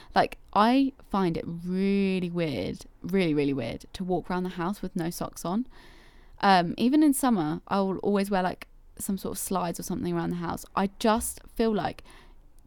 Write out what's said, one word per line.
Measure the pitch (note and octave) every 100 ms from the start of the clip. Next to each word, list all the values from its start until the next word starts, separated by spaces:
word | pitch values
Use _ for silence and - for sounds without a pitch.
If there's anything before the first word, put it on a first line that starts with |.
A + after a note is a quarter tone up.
| - F#3+
Like, | - - -
I | G3 A3 C4+ C4+ - -
find | G3 F3 D#3+
it | -
really | E3+ F3+ F#3 G3 G3 F#3+ F#3+ F3+
weird, | E3+ D#3+ A2 F#2 - - -
really, | F3 F#3+ E3+
really | D3 C#3+
weird | C3+ A#2 - -
to | -
walk | F#3 F3 -
around | F3+
the | F#3
house | F3+ E3+ G#3
with | F#3 F3+
no | E3
socks | - - -
on. | E3+ G#3 B3+ - - - - - - -
Um, | G3+ F#3 E3+ -
even | A#3+ D4+
in | D#4
summer, | C4+ B3+ G#3 D3+ E3+ -
I | G3+
will | F#3+ F3+
always | - G3+ G3
wear, | F#3+
like, | F#3 - - - - -
some | - F#3+
sort | -
of | -
slides | - F3+ F3 F3
or |
something | - F3+ F3
around | E3+ E3+
the | F3
house. | E3+ - - -
I | G3 -
just | A3+ A3+ - - - -
feel | A3+
like | G#3 - - - - - - - -